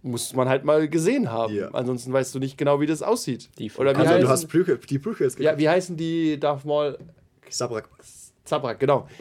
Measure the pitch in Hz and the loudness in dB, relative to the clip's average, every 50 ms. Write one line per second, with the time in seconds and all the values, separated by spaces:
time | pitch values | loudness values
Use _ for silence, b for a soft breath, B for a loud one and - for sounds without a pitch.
0 | - 127 120 117 - - - 131 127 127 131 135 - 147 151 156 156 151 147 165 | -6 -6 -6 -6 -6 -4 -2 0 2 2 2 2 2 2 2 4 2 2 0 0
1 | 160 190 262 285 233 135 113 113 117 110 107 101 95 - - - 127 123 127 120 | 2 2 2 2 0 -2 -2 -2 -2 -2 -2 -4 -4 -4 -4 -4 -4 -2 -4 -6
2 | - 127 127 135 131 127 - 135 135 135 139 - 151 143 143 143 151 151 160 156 | -6 0 0 0 0 0 -4 -6 -6 -6 -4 -2 0 2 2 2 2 -2 -2 -2
3 | - 202 226 240 - - 123 107 - _ _ - 113 107 - - 131 139 139 139 | 0 -2 -2 -2 -2 -6 -6 -8 -8 _ _ -12 -12 -12 -4 0 2 2 4 4
4 | 156 160 - - - 127 131 - 160 - - 165 180 175 139 - - - 139 135 | 4 4 6 6 6 4 4 2 0 0 0 0 2 2 0 -2 -2 -6 -6 -4
5 | - 214 226 - 160 131 - - 143 151 156 143 151 151 170 185 180 180 175 156 | -4 -4 -2 0 0 -2 0 0 0 0 2 2 2 2 2 2 0 -2 -8 -6
6 | 165 165 165 165 165 156 151 143 151 147 147 135 139 147 147 147 147 143 - - | -4 -4 -2 0 0 0 -2 0 -2 -2 -2 -2 -4 -2 -2 0 0 -2 -4 -8
7 | - - - _ _ _ _ _ _ - - - 120 117 117 107 - _ - _ | -16 -20 -20 _ _ _ _ _ _ -12 -6 -6 -6 -4 -4 -8 -8 _ -20 _
8 | - - - - - - _ _ _ - 156 151 139 123 113 - 139 135 143 123 | -20 -20 -20 -20 -20 -20 _ _ _ -4 -4 -2 -2 -4 -2 0 2 2 2 2
9 | - B B B | 0 B B B